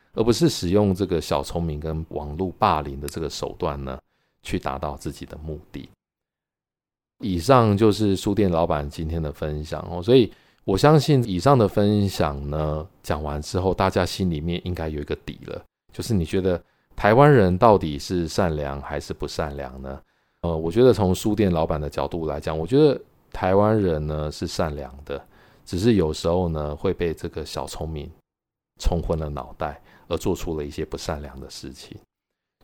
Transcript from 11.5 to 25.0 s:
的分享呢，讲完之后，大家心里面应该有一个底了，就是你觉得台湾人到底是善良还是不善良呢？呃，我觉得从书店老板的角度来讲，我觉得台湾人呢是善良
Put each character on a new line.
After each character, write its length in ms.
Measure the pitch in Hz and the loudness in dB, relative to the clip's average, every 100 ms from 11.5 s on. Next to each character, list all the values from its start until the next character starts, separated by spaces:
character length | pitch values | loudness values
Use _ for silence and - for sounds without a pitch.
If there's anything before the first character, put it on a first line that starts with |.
| 139 | 4
的 80 | 101 | 4
分 420 | - 104 104 101 | 4 2 2 0
享 400 | - 82 69 71 | 0 -2 -2 -4
呢， 380 | 76 76 76 78 _ | -2 -2 -4 -8 _
讲 180 | - 76 | -6 -4
完 220 | 76 73 | -4 -6
之 160 | 73 95 | -4 -2
后， 160 | 95 | 0
大 160 | 90 95 | 2 2
家 160 | 101 90 | 2 0
心 240 | - 92 | 0 -2
里 100 | 78 | -2
面 200 | 82 87 | -4 -4
应 80 | - | -6
该 160 | 85 80 | -6 -6
有 120 | 76 | -6
一 40 | |
个 120 | 73 - - | -6 -6 -8
底 140 | - - | -14 -12
了， 140 | - - _ _ | -14 -14 _ _
就 120 | - | -10
是 100 | 95 | -2
你 100 | 107 | 0
觉 160 | 80 95 | 2 0
得 220 | 92 85 - _ _ | 0 -2 -4 _ _
台 200 | - 104 | 2 6
湾 160 | 117 147 | 8 8
人 280 | 135 92 92 | 8 6 6
到 180 | 120 98 | 6 6
底 220 | 80 71 | 4 -4
是 300 | - 90 82 | -2 -2 0
善 260 | - 92 | 0 0
良 260 | 76 71 71 | -2 -6 -8
还 200 | 69 73 | -8 -8
是 120 | - | -8
不 140 | 80 71 | -8 -8
善 300 | - 78 71 | -6 -6 -6
良 260 | 67 65 | -12 -12
呢？ 180 | 67 67 - _ _ _ | -12 -14 -18 _ _ _
呃， 140 | 87 80 | -4 -2
我 140 | 82 | 0
觉 140 | 95 | 4
得 80 | 127 | 6
从 200 | 107 95 | 6 2
书 220 | 92 110 | 2 0
店 180 | 101 101 | 2 2
老 140 | 85 80 | 2 0
板 140 | 78 | -2
的 100 | 73 | -4
角 160 | - 69 | -4 -4
度 200 | 87 78 | -4 -4
来 120 | 73 | -4
讲， 180 | 80 78 | -4 -6
我 80 | |
觉 140 | 82 135 | 2 4
得 220 | 151 - - _ _ | 4 2 -6 _ _
台 220 | - 95 | -4 2
湾 260 | 98 104 110 | 4 4 4
人 260 | 95 78 76 | 2 0 -2
呢 240 | 76 76 | -4 -6
是 160 | - 87 | -6 -6
善 300 | - 85 73 | -4 -4 -6
良 180 | 65 69 | -12 -14